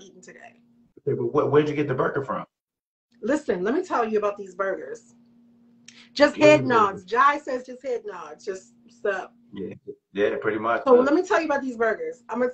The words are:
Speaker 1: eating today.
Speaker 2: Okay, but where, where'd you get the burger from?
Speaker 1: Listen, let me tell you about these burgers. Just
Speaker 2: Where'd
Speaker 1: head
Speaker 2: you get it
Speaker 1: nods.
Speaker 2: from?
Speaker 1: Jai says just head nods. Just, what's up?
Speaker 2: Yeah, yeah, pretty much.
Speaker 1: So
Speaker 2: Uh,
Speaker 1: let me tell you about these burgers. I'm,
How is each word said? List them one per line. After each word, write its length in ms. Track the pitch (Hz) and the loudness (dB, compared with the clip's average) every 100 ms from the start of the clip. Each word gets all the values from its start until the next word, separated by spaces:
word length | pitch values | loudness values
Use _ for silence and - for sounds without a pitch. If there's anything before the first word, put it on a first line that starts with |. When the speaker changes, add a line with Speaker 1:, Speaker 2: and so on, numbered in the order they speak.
Speaker 1:
eating 200 | 190 185 | -18 -20
today. 380 | 180 - - _ _ _ _ - 139 | -20 -20 -20 _ _ _ _ -10 -6
Speaker 2:
Okay, 80 | 120 | -4
but 160 | 117 | -2
where, 120 | 139 120 | -2 2
where'd 240 | 147 151 | 2 2
you 60 | 151 | -2
get 120 | 135 | -4
the 60 | |
burger 320 | 131 165 143 - | -2 -2 -4 -6
from? 180 | - - _ _ _ _ _ _ _ | -8 -10 _ _ _ _ _ _ _
Speaker 1:
Listen, 420 | 214 294 - 180 | -4 -4 -2 -4
let 100 | 196 | -2
me 120 | 330 359 | -4 -2
tell 200 | 277 220 | -4 -2
you 120 | 214 | -2
about 200 | 208 208 | -2 -6
these 160 | 190 180 | -16 -6
burgers. 600 | 190 160 139 156 - _ _ _ _ _ _ _ - - - | -6 -6 -10 -16 -18 _ _ _ _ _ _ _ -20 -20 -14
Just 240 | - 294 - | 2 2 6
Speaker 2:
Where'd 140 | 302 | 6
Speaker 1:
head 100 | 302 | 6
Speaker 2:
you 40 | 262 | 4
get 60 | |
it 40 | 226 | 2
Speaker 1:
nods. 220 | 202 190 | 2 -2
Speaker 2:
from? 40 | 180 | -4
Speaker 1:
Jai 300 | 233 277 285 | 2 4 2
says 280 | 302 254 254 | -6 -8 -8
just 160 | 247 269 | -12 -8
head 160 | 226 208 | -8 -8
nods. 380 | - 151 - | -14 -16 -12
Just, 300 | - 190 - _ | -10 -10 -14 _
what's 220 | _ _ 202 | _ _ -4
up? 280 | 196 - _ _ | -4 -8 _ _
Speaker 2:
Yeah, 220 | 101 95 - 101 - _ | -12 -12 -12 -18 -20 _
yeah, 240 | 95 110 - | -2 0 0
pretty 180 | 110 107 | -2 -2
much. 240 | 113 117 269 | -2 0 6
Speaker 1:
So 140 | 247 | 6
Speaker 2:
Uh, 40 | |
Speaker 1:
let 100 | 269 | 6
me 100 | 330 | 2
tell 160 | 359 339 | 2 0
you 60 | 302 | 0
about 160 | 277 | -2
these 160 | 269 220 | -4 -2
burgers. 460 | 220 214 240 - - | -2 -2 -8 -12 -10
I'm, 160 | 233 247 | -4 -4